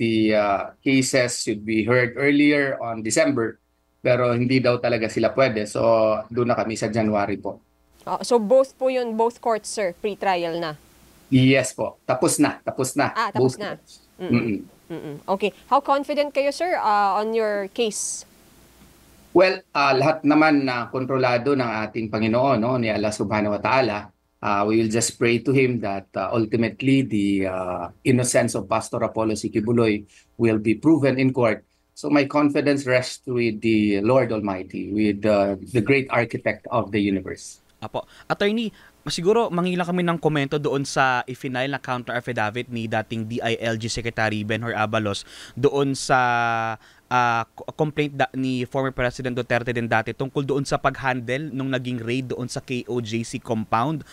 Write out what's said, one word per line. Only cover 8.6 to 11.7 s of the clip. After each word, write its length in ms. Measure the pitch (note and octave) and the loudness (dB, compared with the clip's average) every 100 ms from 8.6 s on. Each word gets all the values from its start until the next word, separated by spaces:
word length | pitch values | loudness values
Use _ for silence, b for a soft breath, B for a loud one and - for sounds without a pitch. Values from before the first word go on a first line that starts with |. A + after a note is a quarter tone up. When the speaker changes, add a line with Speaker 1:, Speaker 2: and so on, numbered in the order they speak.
| C4+ - | 4 0
Speaker 2:
po 80 | C4 | -2
yun, 240 | B3+ A#3+ | 0 -2
both 320 | A3 A#3 A#3 | 0 0 0
courts, 240 | A#3+ A3 - | -2 -2 -4
sir, 240 | - F#3+ F3 | -4 -4 -2
pre-trial 560 | A3 G3 G3+ F3+ E3+ E3 | -6 -2 -2 0 -2 -4
na? 160 | E3 D3+ _ _ - _ _ | -6 -8 _ _ -20 _ _
Speaker 1:
Yes 480 | C3 C3 C3+ - | 4 6 6 2